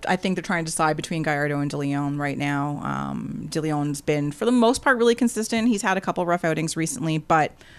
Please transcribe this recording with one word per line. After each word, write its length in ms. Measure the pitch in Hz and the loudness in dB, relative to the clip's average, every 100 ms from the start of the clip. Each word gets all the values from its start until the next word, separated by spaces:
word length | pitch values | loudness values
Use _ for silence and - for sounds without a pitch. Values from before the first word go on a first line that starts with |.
| - | -2
I 100 | 185 | -2
think 200 | 196 185 | 0 -2
they're 60 | |
trying 220 | - 175 160 | -2 -2 -2
to 40 | |
decide 240 | 160 156 156 | 0 0 0
between 260 | - 165 | -2 -2
Gallardo 360 | 156 147 147 147 | 0 0 0 0
and 100 | 143 | -2
de 60 | 143 | -2
Leon 400 | 143 143 143 143 | -2 -2 -2 -2
right 180 | 143 139 | -2 -2
now. 420 | 143 143 143 143 | -2 -2 -2 -4
Um, 640 | - 67 69 69 - - - | -4 -4 -4 -6 -6 -8 -6
de 100 | 160 | -4
Leon's 400 | 156 151 147 143 | -2 0 -2 -2
been, 280 | - 147 147 | -2 0 -2
for 140 | - | -2
the 80 | 226 | 2
most 300 | 247 226 269 | 4 4 4
part, 160 | - 247 | 2 4
really 160 | 233 | 4
consistent. 540 | 233 240 - 220 233 233 | 4 2 0 -2 0 2
He's 140 | 202 | 2
had 140 | 202 190 | 2 0
a 40 | |
couple 220 | 190 180 175 | 0 0 0
rough 180 | 175 | 2
outings 320 | 170 156 160 - | 2 0 0 -2
recently, 400 | 165 - 160 156 | -2 -2 -2 0
but 340 | 156 160 147 - - | 2 4 2 -2 -20